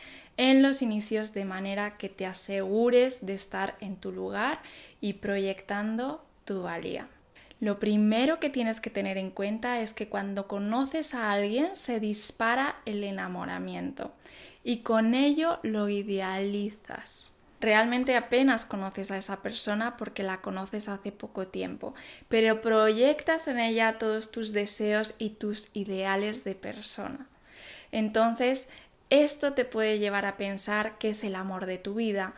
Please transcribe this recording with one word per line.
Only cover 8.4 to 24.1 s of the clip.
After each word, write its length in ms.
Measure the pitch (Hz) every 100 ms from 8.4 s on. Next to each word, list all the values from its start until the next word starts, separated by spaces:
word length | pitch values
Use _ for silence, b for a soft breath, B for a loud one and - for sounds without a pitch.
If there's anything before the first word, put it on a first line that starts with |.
| 294
tienes 300 | 277 226 220
que 100 | 233
tener 280 | 202 196 190
en 140 | 190
cuenta 500 | - 202 220 247 240
es 100 | 214
que 160 | - 214
cuando 400 | 202 196 196 196
conoces 680 | 202 202 240 269 320 302
a 200 | 247 214
alguien 420 | 202 202 233 339 392
se 240 | - 226
dispara 800 | 214 208 - - 226 247 285 - -
el 180 | 208
enamoramiento 1120 | 202 190 185 180 180 180 185 180 180 - - - B B B B
y 140 | 240 233
con 360 | - 220 220
ello 460 | 254 285 294 330 339
lo 280 | 220 214 208
idealizas. 1400 | 202 202 196 190 190 202 208 202 208 - - - - - _ _ -
Realmente 540 | 220 214 233 247 254 247
apenas 500 | 240 247 269 226 -
conoces 460 | 202 190 196 190
a 60 | 196
esa 240 | 202 190
persona 560 | 202 220 - 208 233 240
porque 260 | 208 -
la 140 | 190 185
conoces 500 | 202 190 190 208 208
hace 240 | 196 202
poco 360 | 196 208 - 185
tiempo, 460 | 185 185 - - B B B -
pero 320 | 226 220 220
proyectas 880 | 226 220 220 220 262 302 - 320 311
en 100 | 240
ella 380 | 226 226 226 220
todos 340 | 226